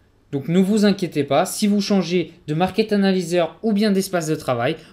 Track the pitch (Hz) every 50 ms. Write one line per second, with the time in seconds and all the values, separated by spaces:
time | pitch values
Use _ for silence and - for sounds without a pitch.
0 | _ _ _ _ _ _ - 139 131 - 165 185 196 185 214 220 202 208 190 196
1 | 180 160 - 151 135 139 135 147 180 190 - - 214 202 202 208 196 - 208 196
2 | 175 160 180 185 160 160 - - - - 151 156 180 185 185 - 220 214 208 202
3 | 196 196 190 185 175 160 175 175 165 160 - - - 226 214 202 214 220 196 190
4 | 190 - - 175 156 151 156 151 - - 127 117 117 139 160 - - -